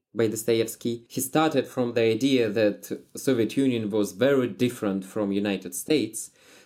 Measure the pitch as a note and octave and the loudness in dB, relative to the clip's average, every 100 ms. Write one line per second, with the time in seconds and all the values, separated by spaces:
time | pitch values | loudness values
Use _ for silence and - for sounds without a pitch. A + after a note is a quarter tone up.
0 | _ G#2+ A2+ A2 - A2+ A2+ - B2 A#2 | _ -2 0 0 0 0 0 -4 -6 -6
1 | - - B2+ D#3 D#3 C#3 - - A#2+ A#2 | -8 -8 -2 2 2 2 -2 -2 -2 2
2 | A2+ A2 C3+ C3 A2 G#2 G#2 G2 - D3+ | 2 2 2 2 2 2 2 0 -6 -12
3 | - - - B2 G#2+ - C3+ A#2 A2 G#2+ | -10 -4 0 2 2 2 0 0 0 0
4 | G#2 F#2 C3 C#3 A#2+ G2 B2 A#2+ G#2+ G2 | -2 0 2 4 0 0 -2 0 -2 -2
5 | F#2+ A2 G2+ G2 G2+ F#2+ F#2 - - D3+ | -4 -4 -2 0 0 -2 -6 -10 0 0
6 | G#2+ - - _ - - | 0 -6 -14 _ -20 -20